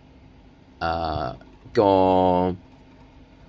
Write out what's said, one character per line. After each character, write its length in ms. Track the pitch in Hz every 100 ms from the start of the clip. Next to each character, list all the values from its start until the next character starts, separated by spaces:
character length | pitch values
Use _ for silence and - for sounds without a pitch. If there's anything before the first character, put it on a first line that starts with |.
| - - - - - - - -
啊， 560 | 85 82 80 76 67 - - - -
個， 840 | - 101 95 92 92 92 90 90 90 - - - - - - - -